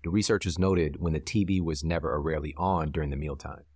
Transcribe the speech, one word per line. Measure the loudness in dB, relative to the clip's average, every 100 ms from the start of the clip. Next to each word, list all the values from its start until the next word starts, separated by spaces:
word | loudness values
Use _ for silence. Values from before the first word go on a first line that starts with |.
| -2
the |
researchers | 2 4 2 2 2
noted | 4 4 2 0
when | -2
the | -2
T | 0 0
V | 2 2
was | 0 -2
never | 0 0 0
or | -2
rarely | 0 -2 -4 -2
on | 0 0 0
during | -2 -2
the | -4
mealtime. | -4 -6 -10 -14 -18